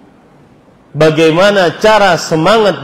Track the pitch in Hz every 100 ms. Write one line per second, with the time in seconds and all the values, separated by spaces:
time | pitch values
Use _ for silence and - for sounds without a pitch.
0 | _ _ _ _ _ _ _ _ _ 139
1 | 156 151 160 160 202 190 175 - 214 214
2 | 196 160 - 160 165 226 202 143